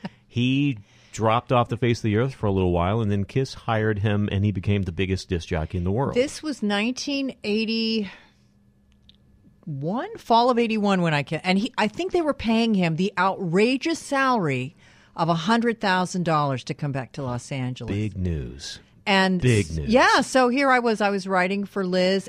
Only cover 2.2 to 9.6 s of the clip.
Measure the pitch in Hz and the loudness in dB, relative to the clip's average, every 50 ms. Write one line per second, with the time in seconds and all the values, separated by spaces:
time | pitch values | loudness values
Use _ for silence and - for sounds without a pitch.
2.2 | 123 135 131 - 113 104 98 95 92 90 87 85 85 92 107 117 113 101 101 101 | 0 0 -2 -4 -2 0 2 2 2 2 2 2 2 0 0 0 0 0 -2 -2
3.2 | 98 - - 131 135 - - - - - 113 110 107 110 107 101 101 110 104 104 | -2 -2 -2 -2 -2 -2 -6 -8 -4 -2 0 0 0 0 0 0 0 0 0 0
4.2 | 104 - - 98 104 107 92 98 - 101 101 101 95 92 82 85 95 92 95 90 | 0 0 0 0 0 0 0 0 0 0 0 0 0 -2 -2 -2 -2 0 -2 -2
5.2 | - - 92 82 - - 90 80 78 - - 90 87 92 98 117 139 - - 240 | -4 -4 -4 -4 -4 -4 -4 -4 -4 -4 -4 -4 -2 -2 -2 -2 -2 -2 0 0
6.2 | 262 302 - - 302 311 269 - 214 208 202 202 214 240 254 - - 285 277 277 | 0 0 -4 -8 -8 -8 -6 -4 -2 -2 -2 0 -2 -2 -4 -6 -6 -6 -4 -4
7.2 | 269 254 - - - 214 208 220 220 208 226 226 226 220 226 220 208 185 - - | -6 -6 -8 -8 -6 -2 -2 -2 -2 -2 -2 -2 -2 -2 -2 -2 -4 -6 -10 -18
8.2 | - _ _ _ _ _ _ _ _ _ _ _ _ _ _ _ _ _ - _ | -20 _ _ _ _ _ _ _ _ _ _ _ _ _ _ _ _ _ -20 _
9.2 | _ _ _ _ _ _ _ _ | _ _ _ _ _ _ _ _